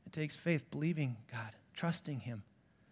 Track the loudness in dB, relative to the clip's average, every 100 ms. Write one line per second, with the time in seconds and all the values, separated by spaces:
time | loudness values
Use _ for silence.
0 | -10 -4 -2 0 4 4 2 0 2 2
1 | 2 0 -6 -8 -8 -12 -18 -2 0 0
2 | 0 -4 -4 -6 -10 -20 _ _ -20